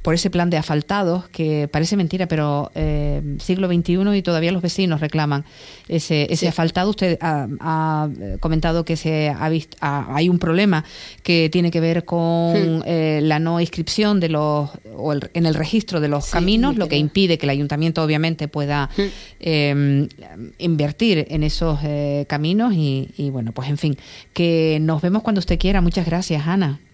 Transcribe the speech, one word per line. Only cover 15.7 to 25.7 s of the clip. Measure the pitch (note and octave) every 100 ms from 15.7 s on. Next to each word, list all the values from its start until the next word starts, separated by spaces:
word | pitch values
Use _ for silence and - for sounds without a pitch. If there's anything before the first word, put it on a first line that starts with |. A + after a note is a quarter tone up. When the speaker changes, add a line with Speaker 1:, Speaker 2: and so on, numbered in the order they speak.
| A3+ - F3
Speaker 1:
de | D3+
los | C#3+ -
Speaker 2:
Sí, |
Speaker 1:
caminos, | E3+ F3 A3 C4
Speaker 2:
muy | A#3+
Speaker 1:
lo | E3+
que |
Speaker 2:
bien. | D3+ D3+
Speaker 1:
impide | G3 F#3+ D#3+
que | C#3+
el |
ayuntamiento, | C#3 C#3+ D3+ E3 E3
obviamente, | D#3 D3+ E3 D#3 D3+
pueda, | D3+ C#3+ D3 C3+ -
Speaker 2:
Hmm. | G3+ - - -
Speaker 1:
em, | E3+ D#3 D3 C#3+ C#3+ C#3 D3 - - E2 A#2+ -
invertir | F3 D#3+ D3 D3 A3+ E3+ C#3+
en | D#3+
esos, | D3+ - E3 D3
eh, | D3+ D3 D3 C#3+ B2+
caminos | D3+ D#3 G3+ B3
y, | F#3 D3 C3+ C3 -
y, | C#3+
bueno, | C3 A2+
pues, | A2+ C3
en | D3
fin, | D#3 C3 - - -
que | - F3 E3 D#3+ D#3
nos | D#3 D#3
vemos | F3 G#3
cuando | A3+ G3+
usted | - E3+
quiera. | F#3